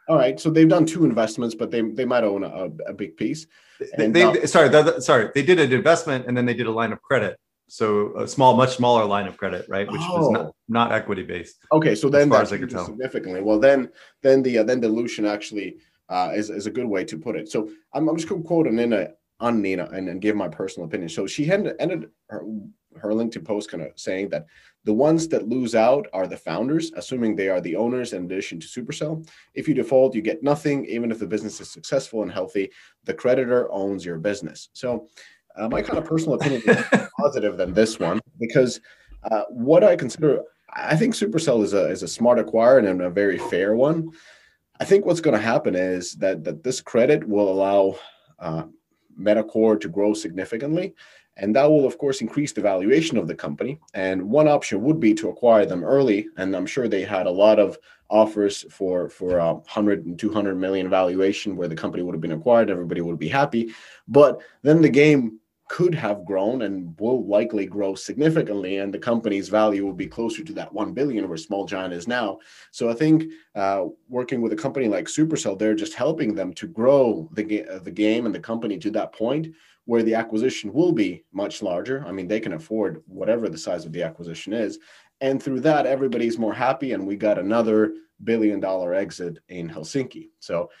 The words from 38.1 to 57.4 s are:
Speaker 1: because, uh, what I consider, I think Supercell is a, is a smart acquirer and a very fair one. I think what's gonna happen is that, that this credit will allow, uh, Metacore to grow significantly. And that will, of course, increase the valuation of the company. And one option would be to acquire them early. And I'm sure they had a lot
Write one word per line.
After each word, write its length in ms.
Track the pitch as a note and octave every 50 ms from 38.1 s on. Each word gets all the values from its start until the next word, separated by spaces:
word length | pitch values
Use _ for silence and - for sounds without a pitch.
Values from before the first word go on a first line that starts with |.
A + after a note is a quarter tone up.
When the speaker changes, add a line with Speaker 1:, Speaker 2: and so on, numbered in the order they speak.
| F#2 A2 - _ _ -
Speaker 1:
because, 400 | A#2 A2+ - C3 B2+ A#2 - - _ - - _ _ _ - - - -
uh, 140 | A2 G#2 G2+ -
what 340 | A#2+ B2 A#2 C3+ D#3+ F3+ G#3
I 120 | G3 F3
consider, 480 | E3 C#3 A#2 - - D3+ D3 B2 G#2 - - _ _ _ - -
I 220 | - - B2+ D3+
think 180 | D#3+ A3+ B3+ -
Supercell 500 | - G#3 - - D#3 - D3 A#2+ A2+ G2+
is 100 | F2 G2
a, 160 | G2 F2 D2+
is 140 | F#2 F2+ F2+
a 40 |
smart 320 | D#2+ - - A2+ A#2+ B2 A2+
acquirer 480 | G#2+ - - A2+ A2+ B2 C3+ C3+ G#2+ F#2+
and 120 | F#2 F2+
a 80 | F2+ F2+
very 280 | E2+ G2+ G2+ G2+ F2
fair 380 | E2+ - - F#2+ F2 F#2+ G#2 A2
one. 360 | A#2 C3+ D3+ E3 E3 D#3+ E3 - - _ - - _ _ _ _ _ _ _ _ -
I 60 | -
think 200 | - G3 G3+ G3
what's 160 | F3 E3+ E3
gonna 160 | - D3+ A#2+
happen 380 | G#2 A2 A2+ A#2+ A#2+ - - F#2
is 380 | F2+ F#2 F#2 F#2 F2+ F2+ - -
that, 280 | - G2 F#2+ F#2+ E2+ D#2
that 180 | F2+ D#2+ D#2+ -
this 160 | B2 A#2+ -
credit 480 | - - - A#2 A#2+ C#3+ D3+ B2 -
will 220 | A2 G2+ G#2 G#2 F#2+
allow, 440 | F#2 F#2+ G2 G2 G2+ G2+ F#2+ G2 F#2+ - - - _ _ _ _ _ -
uh, 240 | F2 E2 D#2+ D#2+ D#2 - - _ _ _ _ _ _ _ - -
Metacore 600 | F#2+ G#2 G#2 A2+ G#2+ - - A2 A2 A2 A2 G#2+
to 80 | - F2
grow 240 | E2 G2+ G2+ G#2+ G#2
significantly. 800 | - - - E2+ F#2+ F2+ - A#2 A2+ C#3 D3 D#3+ F3 F#3 F#3+ - _ - - _ _ _ _ _
And 200 | - G2 G#2 A2
that 140 | C3+ C#3+ D3+
will, 160 | D#3 D3 C3+
of 120 | A#2+ -
course, 240 | - C#3+ C#3 C3 -
increase 300 | A2+ G#2+ - C#3+ D3 C#3+ -
the 80 | G#2+
valuation 560 | G2 G2+ F#2+ F#2 F#2+ A2 C3+ D#3+ D#3+ - A#2+
of 100 | A2 F2
the 80 | D#2+ E2+
company. 440 | - - D2+ D2 - - B2+ D#3 - _ _ -
And 300 | G2 F#2+ F#2+ F#2+ F#2 F#2
one 240 | G#2 B2 D3+ D#3
option 340 | D3+ D3 C#3 - - A2 G2 A2
would 160 | D3 D#3+ D#3
be 140 | A#2 G#2+ G#2+
to 140 | - - F#2
acquire 360 | - - A#2+ A#2+ A2+ G#2+ G2
them 180 | E2 F2+ F2+ D#2+
early. 440 | G#2+ C3+ C#3 C3+ D3 D3+ - G#2+ - -
And 180 | F2+ F#2+ F#2+ F#2+
I'm 100 | F2+ F#2
sure 220 | - - C#3 A#2+
they 160 | G#2+ G2+ F#2+ F2+
had 240 | G#2 G2+ F#2 F2+
a 40 | F2+
lot 280 | F2 F#2+